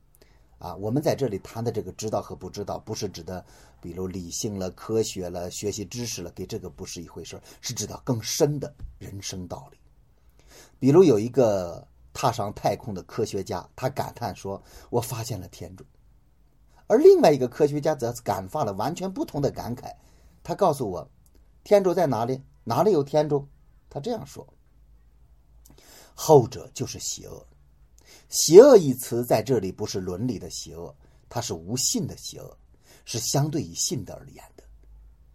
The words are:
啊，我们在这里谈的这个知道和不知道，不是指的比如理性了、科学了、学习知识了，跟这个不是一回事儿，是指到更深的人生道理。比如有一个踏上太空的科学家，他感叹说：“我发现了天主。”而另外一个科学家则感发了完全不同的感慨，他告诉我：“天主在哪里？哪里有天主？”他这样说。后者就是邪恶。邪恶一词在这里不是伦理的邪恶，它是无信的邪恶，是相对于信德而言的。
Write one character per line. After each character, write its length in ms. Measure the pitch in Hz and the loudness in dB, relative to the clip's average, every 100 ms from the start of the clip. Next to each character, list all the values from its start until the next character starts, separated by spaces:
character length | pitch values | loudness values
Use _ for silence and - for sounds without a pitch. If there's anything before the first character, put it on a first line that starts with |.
| _ _ _ _ _ _ | _ _ _ _ _ _
啊， 160 | 87 87 | -14 -8
我 140 | 104 | -4
们 120 | 131 | -2
在 120 | 143 | 0
这 140 | 107 131 | -2 -2
里 100 | 95 | -4
谈 220 | - 113 | -8 -6
的 80 | 117 | -6
这 120 | 110 | -6
个 100 | 90 | -8
知 160 | - 110 | -8 -6
道 140 | 104 | -4
和 120 | - | -6
不 140 | 90 92 | -12 -12
知 160 | 101 | -10
道， 140 | 95 87 | -8 -10
不 160 | 104 | -8
是 140 | 107 101 | -8 -8
指 140 | 87 | -10
的 220 | 82 92 - - - _ | -12 -12 -14 -20 -20 _
比 100 | 87 | -14
如 160 | 87 95 | -8 -8
理 240 | 92 85 | -8 -10
性 280 | - 113 98 | -8 -8 -6
了、 120 | 92 | -8
科 320 | - - 110 | -10 -4 -2
学 260 | 107 95 87 | -2 -4 -8
了、 220 | 90 87 | -8 -8
学 200 | - 104 | -6 -6
习 140 | 95 | -6
知 220 | 95 120 117 | -10 -8 -8
识 160 | - | -8
了， 80 | 85 | -12
跟 160 | - 92 | -12 -10
这 120 | 107 | -10
个 120 | 87 | -12
不 160 | 78 95 | -14 -14
是 160 | 90 | -14
一 60 | 82 | -14
回 140 | 90 | -16
事 140 | 82 90 | -16 -18
儿， 60 | - - | -20 -14
是 140 | - | -10
指 120 | 117 107 | -8 -10
到 140 | - | -8
更 180 | - 117 | -4 -4
深 360 | - - 147 147 | -4 0 0 0
的 160 | - - - - | -8 -12 -18 -16
人 220 | 98 98 | -16 -14
生 260 | - 95 90 | -12 -12 -10
道 220 | - - | -12 -14
理。 80 | - _ _ _ _ _ _ _ - - _ | -20 _ _ _ _ _ _ _ -20 -20 _
比 100 | 127 | 6
如 160 | 160 | 8
有 140 | 180 104 | 8 6
一 100 | 117 | 2
个 580 | 127 113 98 85 - - _ - | 2 2 2 -4 -10 -18 _ -20
踏 200 | - 127 | -4 -2
上 200 | 113 104 | -2 -6
太 200 | 98 - 101 | -4 -4 -4
空 180 | - | -6
的 80 | 95 | -12
科 220 | 80 - | -10 -6
学 200 | 107 98 | -4 -4
家， 240 | 95 92 - - | -6 -8 -8 -8
他 120 | 131 | -6
感 240 | 127 - | -4 -8
叹 200 | - 107 | -8 -10
说 280 | 92 98 98 - - - | -8 -10 -12 -14 -20 -6
：“我 100 | 117 | -4
发 220 | 117 113 | -4 -8
现 160 | 107 98 | -8 -10
了 80 | 90 | -12
天 260 | - 87 92 | -16 -16 -16
主。” 80 | - _ _ _ _ _ _ _ _ _ - | -20 _ _ _ _ _ _ _ _ _ 2
而 120 | 233 | 8
另 220 | 359 381 | 10 10
外 120 | 196 | 8
一 60 | 143 | 4
个 100 | 123 | 0
科 180 | - 147 | 0 0
学 140 | 147 | 2
家 140 | 156 | -2
则 180 | 147 120 120 | -2 -4 -6
感 260 | - 98 95 | -4 -4 -4
发 160 | 156 | -4
了 80 | 117 | -4
完 200 | 98 120 | -2 -6
全 180 | 175 185 | -4 -8
不 120 | 190 | -6
同 180 | - 143 | -6 -2
的 80 | 135 | -4
感 240 | 90 110 | -4 -8
慨， 180 | 123 - - _ - - _ | -10 -12 -18 _ -20 -20 _
他 120 | - | -10
告 180 | 170 190 | 0 0
诉 180 | 139 110 | 2 -4
我 200 | 87 - _ _ _ _ _ | -6 -10 _ _ _ _ _
：“天 180 | - 202 | 4 4
主 100 | 185 | 4
在 140 | 175 156 | 2 0
哪 180 | 110 | 0
里？ 160 | 120 131 - _ | -2 -4 -8 _
哪 200 | - 120 | -4 2
里 100 | 190 | 4
有 100 | 165 | 2
天 260 | 139 151 151 | 2 0 2
主？” 180 | 143 139 - _ _ _ | 0 -4 -16 _ _ _
他 100 | 143 | -10
这 120 | 147 | -6
样 140 | 240 - | -8 -10
说。 200 | - - _ _ _ _ - _ _ _ _ _ - - - - - - | -16 -20 _ _ _ _ -20 _ _ _ _ _ -20 -20 -20 -20 -20 -20
后 320 | - - 147 107 | -10 8 8 8
者 240 | 110 - | -4 -14
就 140 | - 117 | -10 -10
是 120 | 92 | -8
邪 280 | - - 98 | -10 -12 -14
恶。 180 | - - _ _ _ _ _ _ - _ | -18 -20 _ _ _ _ _ _ -20 _
邪 320 | - - 175 | -2 10 12
恶 160 | 285 226 | 12 10
一 160 | 147 | 8
词 300 | 120 - 117 | -2 -4 -4
在 180 | 120 127 | 0 0
这 160 | 104 120 | 2 0
里 120 | 95 | 0
不 160 | 90 104 | -6 -6
是 140 | 104 | -6
伦 260 | 92 90 123 | -6 -4 -4
理 120 | 95 | -4
的 120 | 87 | -8
邪 240 | - - | -14 -14
恶， 200 | 80 85 - - _ _ | -14 -14 -16 -20 _ _
它 120 | 123 | -8
是 140 | - | -8
无 220 | 87 85 127 | -8 -6 -4
信 300 | - 240 135 | -2 -2 -6
的 100 | - | -8
邪 220 | - - | -16 -16
恶， 180 | - - _ _ _ - | -18 -20 _ _ _ -20
是 140 | - 117 | -10 -8
相 320 | - 139 147 | -2 0 0
对 120 | 139 | -2
于 100 | 85 | -6
信 300 | 85 - 143 | -6 -6 -6
德 80 | 92 | -8
而 140 | - - | -16 -18
言 140 | - - - | -20 -20 -20
的。 80 | - - - - - - - | -20 -20 -20 -20 -20 -20 -20